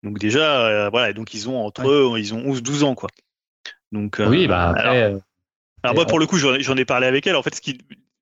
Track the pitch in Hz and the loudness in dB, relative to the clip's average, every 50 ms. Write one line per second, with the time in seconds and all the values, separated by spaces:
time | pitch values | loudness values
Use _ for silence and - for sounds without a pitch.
0 | - 104 104 104 98 107 107 143 156 156 147 135 117 113 107 104 104 104 101 120 | -10 -10 -8 -4 -2 0 0 2 2 2 2 2 2 2 2 2 0 0 0 0
1 | 123 107 98 110 113 - - 117 101 117 131 127 110 104 - - 127 131 143 147 | 0 0 -2 -6 -10 -12 -12 -12 -8 -6 -6 -4 -6 -6 -8 -4 0 2 4 4
2 | 139 127 117 113 107 101 110 113 123 139 135 127 117 123 143 143 147 143 127 - | 4 4 2 -2 -4 -6 -6 -6 -4 -4 -4 -4 -4 -4 -2 0 0 0 0 -2
3 | - - - _ _ _ _ _ _ _ _ _ _ - - _ _ _ - 107 | -6 -12 -12 _ _ _ _ _ _ _ _ _ _ -20 -20 _ _ _ -8 -6
4 | 104 104 - - 107 101 120 170 185 139 92 90 87 87 87 - 110 117 127 127 | -6 -6 -4 -2 2 2 4 4 4 2 2 2 2 2 2 2 2 2 2 2
5 | 113 104 101 98 - _ _ _ _ _ _ _ _ _ _ _ _ 123 123 151 | 2 2 0 -2 -8 _ _ _ _ _ _ _ _ _ _ _ _ 0 2 2
6 | 170 - 185 160 156 151 190 180 139 143 127 135 139 131 135 131 131 - 135 123 | 2 2 2 2 2 2 2 2 2 2 0 0 0 -2 0 0 0 0 0 0
7 | 127 127 127 139 139 202 185 147 123 156 - - - - 135 127 - _ - _ | 2 2 0 0 0 0 0 0 0 -2 -8 -8 -10 -10 -12 -12 -14 _ -20 _
8 | _ _ _ _ | _ _ _ _